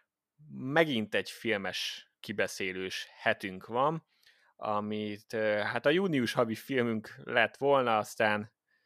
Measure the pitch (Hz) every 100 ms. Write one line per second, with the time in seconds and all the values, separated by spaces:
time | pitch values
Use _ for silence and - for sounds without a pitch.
0 | _ _ _ _ 151 135 127 151 165 120
1 | 104 104 95 - 113 104 95 87 - -
2 | - _ - 104 95 - 95 92 92 -
3 | - - 113 107 101 92 - 113 143 165
4 | - _ _ _ _ - 113 104 104 107
5 | 107 104 - 117 110 104 104 120 147 165
6 | 196 143 113 131 117 110 - 135 120 110
7 | - - 131 120 110 - 139 139 123 110
8 | 104 - 110 104 104 _ _ _